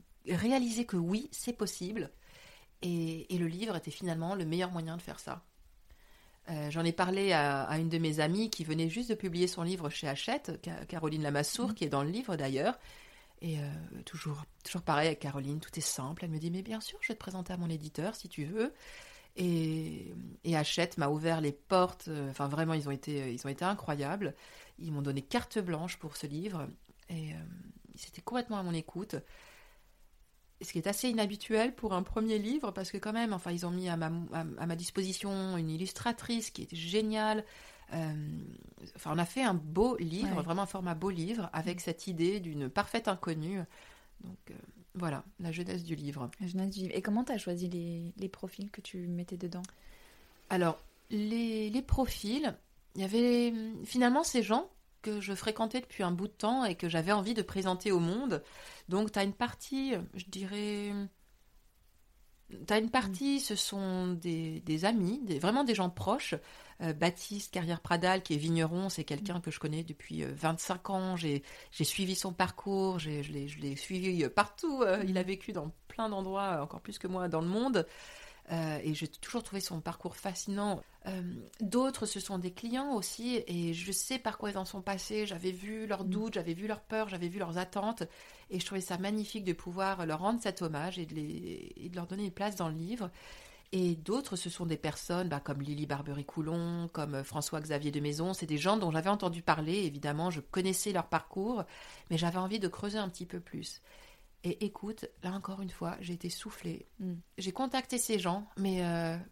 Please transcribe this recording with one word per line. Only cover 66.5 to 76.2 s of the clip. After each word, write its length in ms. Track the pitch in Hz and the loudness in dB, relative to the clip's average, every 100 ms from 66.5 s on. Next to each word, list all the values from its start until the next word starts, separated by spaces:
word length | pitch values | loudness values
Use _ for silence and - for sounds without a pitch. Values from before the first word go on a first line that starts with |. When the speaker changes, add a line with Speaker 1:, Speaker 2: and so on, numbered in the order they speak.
| - - - | -18 -20 -4
Speaker 1:
Euh, 120 | 165 | -2
Baptiste 580 | 151 170 180 - 202 - | 4 2 2 -6 -6 -4
Carrière-Pradal, 680 | 185 165 165 - 170 180 190 | -2 0 -2 2 4 6 4
qui 120 | 180 | 4
est 40 | 147 | 2
vigneron, 520 | 160 165 160 175 190 | 4 4 4 2 0
c'est 140 | - | -2
quelqu'un 340 | 151 147 202 175 | -2 -2 -2 -2
Speaker 2:
Mm. 40 | |
Speaker 1:
que 100 | 170 | -2
je 80 | - | -4
connais 240 | 156 156 | -2 -2
depuis, 400 | 165 147 - 160 | -4 -10 -6 -4
euh, 80 | 139 | -2
vingt-cinq 560 | 139 160 165 - 180 - | 2 2 2 0 -2 0
ans. 260 | 170 185 180 | 0 0 0
J'ai, 280 | 165 143 - - - | 2 0 -2 -14 -14
j'ai 120 | - | 0
suivi 320 | 151 - 190 185 | 0 2 0 0
son 180 | 190 | -2
parcours, 640 | 170 185 - 202 196 190 180 | 0 0 0 0 2 4 2
j'ai, 240 | 156 147 | -2 -2
je 80 | 147 | -4
l'ai, 160 | 147 143 | -4 -6
je 120 | 151 | -4
l'ai 160 | 143 139 | -4 -4
suivi, 480 | - 185 185 175 | -4 0 2 4
euh, 60 | 135 | 4
partout. 520 | 208 208 - 330 269 | 4 2 0 -2 4
Euh, 220 | 220 196 | 6 6
Speaker 2:
Mm. 60 | 185 | 4
Speaker 1:
il 80 | 185 | 2
a 60 | |
vécu 300 | 185 190 - | 2 -2 -4
dans 180 | 185 151 - - | -4 -4 -8 -12
plein 220 | - 220 | -4 -2
d'endroits, 480 | 196 | -2